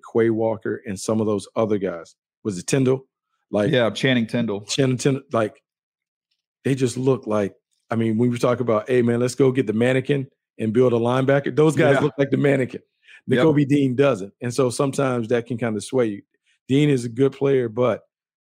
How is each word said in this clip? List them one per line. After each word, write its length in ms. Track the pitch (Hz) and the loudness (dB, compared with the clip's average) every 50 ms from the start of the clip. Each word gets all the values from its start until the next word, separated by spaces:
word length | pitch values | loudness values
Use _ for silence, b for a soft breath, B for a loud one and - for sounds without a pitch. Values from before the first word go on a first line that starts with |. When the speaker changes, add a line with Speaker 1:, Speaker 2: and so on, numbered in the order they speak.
| - - | -6 -4
Speaker 1:
Quay 180 | - 117 113 113 | 0 0 2 2
Walker 520 | 110 110 113 113 110 101 - 117 - - - | 0 0 -2 -2 -4 -4 -6 -8 -8 -8 -8
and 140 | 113 95 98 | -10 -10 -8
some 200 | - - 110 110 | -4 -2 -2 0
of 60 | 107 | 0
those 220 | 107 104 98 - - - | 0 -2 -4 -4 -6 -4
other 220 | - 104 101 107 98 | -2 -2 0 0 -2
guys. 360 | 98 90 87 85 80 - _ _ _ _ _ _ - | -2 -4 -6 -8 -12 -18 _ _ _ _ _ _ -8
Was 120 | 110 95 87 | -6 -6 -6
it 80 | - - | -6 -2
Tindall? 400 | - 135 131 127 131 135 - _ _ _ _ _ _ _ _ - | 0 0 2 2 0 -2 -4 _ _ _ _ _ _ _ _ -6
Like, 200 | 101 101 104 101 | -2 0 0 2
Speaker 2:
Yeah, 180 | - 127 117 107 | 2 2 2 0
Channing 380 | 104 - - 135 127 120 113 107 | -2 0 0 0 2 0 0 -2
Tindall. 340 | - 120 117 107 101 101 | -2 -4 -2 -2 -4 -6
Speaker 1:
Channing 340 | 107 - - 147 135 131 127 | -8 -6 -2 0 0 0 0
Tindall, 280 | 117 - 135 131 135 - - | 0 0 -2 -2 -2 -6 -4
like, 280 | - 113 107 101 - _ _ _ _ _ _ _ _ _ _ _ _ _ _ _ _ _ _ _ _ _ - | -2 -2 -2 -2 -4 _ _ _ _ _ _ _ _ _ _ _ _ _ _ _ _ _ _ _ _ _ -2
they 100 | 123 139 | -2 -2
just 200 | 131 135 117 - | 0 0 -2 -2
look 300 | 127 127 135 131 - - | 0 0 0 0 0 0
like, 280 | 110 107 107 101 95 - _ _ _ _ _ _ - | -2 0 0 0 -2 -4 _ _ _ _ _ _ -6
I 60 | 117 | -2
mean, 200 | 110 113 113 110 | 0 0 0 2
when 140 | 110 123 123 | 2 2 0
we 80 | 120 120 | 0 0
talk 220 | - 123 123 120 | 0 0 0 0
about, 280 | 123 117 110 107 - - | 0 0 0 0 0 0
"Hey, 140 | 127 127 | 2 2
man, 160 | 117 120 117 120 | 2 2 2 0
let's 140 | 123 127 - | -2 -2 0
go 160 | - 139 131 | 2 2 2
get 140 | 123 139 131 | 2 0 -2
the 60 | 107 | -2
mannequin 560 | 104 110 120 127 131 131 - - 143 139 131 - _ _ _ _ _ - | 0 0 2 2 0 0 0 -2 -2 -4 -4 -8 _ _ _ _ _ -6
and 140 | 110 110 | -4 0
build 200 | 104 123 127 123 | 2 2 4 4
a 60 | 117 117 | 2 2
linebacker," 560 | 117 120 127 131 131 131 135 143 - 139 127 | 0 0 0 0 2 2 2 0 0 -2 0
those 200 | 143 151 160 135 | 2 2 2 4
guys 200 | 135 160 147 143 | 2 2 4 4
Speaker 2:
Yeah. 40 | 131 | 2
Speaker 1:
look 140 | 139 147 - | 2 -2 0
like 140 | - 143 139 | -2 -2 0
the 60 | 139 131 | 0 0
mannequin. 440 | 139 143 143 135 123 120 - - _ _ _ _ B B B B B | 2 2 2 2 0 -4 -6 -14 _ _ _ _ B B B B B
Speaker 2:
Yep. 120 | B 117 120 151 | B 2 2 4
Speaker 1:
Nakobe 240 | 160 143 147 143 123 | 4 4 2 2 2
Dean 260 | 143 147 139 131 123 | 2 2 2 0 2
doesn't. 380 | 120 139 139 120 92 95 101 - - | 2 2 2 2 -2 -6 -12 -12 -10
And 120 | 123 123 120 | -8 -6 -2
so 160 | - 131 123 | 0 0 0
sometimes 580 | 117 - 143 139 135 - 139 131 123 123 113 107 | 0 -2 -2 -2 -2 -2 -2 -2 -2 -2 -2 -2
that 180 | 123 117 113 | -2 -2 -2
can 100 | - 127 107 | -4 -8 -6
kinda 220 | 123 113 107 101 | -4 -4 -4 -6
sway 260 | - - 127 131 120 | -6 -4 -2 -2 0
you. 160 | 110 101 98 - _ _ _ _ _ _ _ _ | -2 -2 -8 -14 _ _ _ _ _ _ _ _
Dean 220 | - 131 143 151 147 | 0 2 2 4 4
is 160 | 139 123 117 | 2 0 -2
a 40 | 120 | -4
good 220 | 113 123 135 135 | -2 0 0 0
player, 360 | 135 - 139 139 139 131 120 113 | 0 0 0 0 2 0 0 -2
but 340 | 107 120 123 117 101 - _ _ _ _ _ _ _ _ | -2 0 0 0 0 -4 _ _ _ _ _ _ _ _